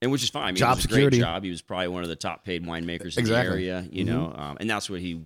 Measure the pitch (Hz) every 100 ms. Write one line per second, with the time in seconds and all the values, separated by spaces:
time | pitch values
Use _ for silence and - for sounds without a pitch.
0 | 123 139 - 147 110 92 117 123 - 131
1 | 139 123 85 90 98 85 - 92 90 90
2 | 85 80 92 - - 85 85 82 85 85
3 | 87 - 113 117 113 92 92 90 92 92
4 | 85 82 82 - 73 69 110 104 - 90
5 | 90 82